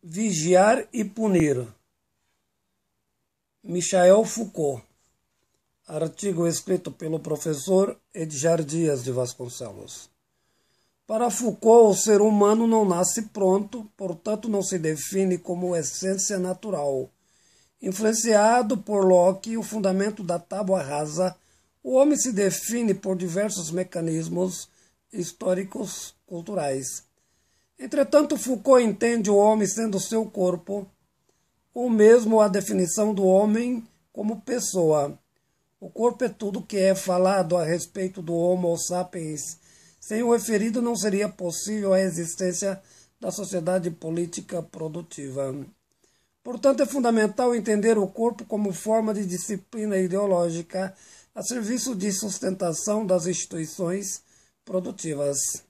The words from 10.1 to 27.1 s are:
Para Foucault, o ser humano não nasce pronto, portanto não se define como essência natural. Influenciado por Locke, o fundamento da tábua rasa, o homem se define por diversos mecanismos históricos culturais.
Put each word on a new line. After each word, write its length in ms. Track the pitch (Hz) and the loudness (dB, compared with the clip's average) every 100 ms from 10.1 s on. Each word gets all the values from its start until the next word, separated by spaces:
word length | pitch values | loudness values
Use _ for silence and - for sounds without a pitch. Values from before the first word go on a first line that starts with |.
| _ _ _ _ _ _ _ _ _ _ | _ _ _ _ _ _ _ _ _ _
Para 240 | 220 240 | -2 -2
Foucault, 640 | 196 240 - 226 233 220 | 0 -4 0 8 10 10
o 20 | |
ser 280 | 190 214 208 | 6 4 6
humano 440 | 214 208 202 220 226 | 6 6 4 4 4
não 200 | 226 208 | 4 2
nasce 380 | 175 185 - | 2 0 -2
pronto, 680 | 220 - 190 196 202 247 214 _ | -6 0 2 2 0 -12 -16 _
portanto 500 | 190 170 - 208 226 | -10 -8 -6 -6 -2
não 160 | 208 | -2
se 160 | 185 185 | -2 -4
define 580 | 160 156 - 190 190 180 | -4 -4 -4 -2 0 -2
como 380 | - 175 180 170 | -4 -6 -2 -2
essência 640 | 151 - 190 196 - 202 | -4 -6 -4 -2 -2 -2
natural. 680 | 180 185 220 180 143 135 131 _ _ _ _ _ _ _ | -4 -6 -6 -4 -2 -4 -6 _ _ _ _ _ _ _
Influenciado 960 | 190 190 214 220 226 208 214 247 214 214 | -8 -2 -2 0 4 4 6 4 2 -4
por 260 | - 202 | -2 2
Locke, 540 | 190 180 175 190 220 226 | 6 6 6 2 -6 -8
o 40 | |
fundamento 640 | 208 214 196 190 202 214 | -6 -2 0 0 -2 -4
da 160 | 180 170 | -6 -6
tábua 420 | - 190 196 190 | -4 -6 0 -2
rasa, 540 | 139 147 151 156 180 180 _ _ _ _ | 0 -6 -4 -2 -2 -4 _ _ _ _
o 120 | 254 254 | 0 4
homem 220 | 285 285 | 4 4
se 140 | 254 | 0
define 640 | 202 196 185 - 233 226 | 0 0 -2 -4 -2 0
por 240 | 196 196 185 | -2 -2 -4
diversos 540 | 185 165 208 196 160 | -4 -2 -4 -4 -6
mecanismos 1000 | 170 185 175 165 160 160 170 185 175 - _ _ _ _ | -6 -6 -6 -4 -4 -4 -4 -4 -6 -16 _ _ _ _
históricos 1040 | 214 175 - 185 185 196 - 196 - - _ _ | -10 -10 -6 -4 -2 -4 -10 -10 -10 -16 _ _
culturais. 800 | 175 175 202 147 135 135 - _ | -14 -8 -4 -4 -4 -6 -12 _